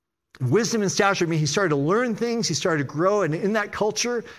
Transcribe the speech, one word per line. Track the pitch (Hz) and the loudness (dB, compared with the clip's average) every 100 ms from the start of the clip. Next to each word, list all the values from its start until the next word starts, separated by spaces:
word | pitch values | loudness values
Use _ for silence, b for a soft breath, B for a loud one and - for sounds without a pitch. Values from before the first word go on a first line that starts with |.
| _ _ _ - | _ _ _ -4
wisdom | 127 175 226 226 | 0 2 2 0
and | 196 | 0
stature, | - 202 190 175 | 2 2 2 0
I | |
mean, | 160 | 0
he | 151 | 0
started | - 190 | 0 0
to | 147 | 2
learn | 143 208 254 214 | 2 2 0 -2
things, | 233 233 180 | -2 -2 -2
he | |
started | 160 190 160 139 | -2 0 0 -2
to | |
grow, | 147 185 208 | 0 2 2
and | 175 | 0
in | 160 202 | 0 0
that | 220 202 | -2 -2
culture, | - 208 208 233 240 - | -2 -2 0 -2 -4 -6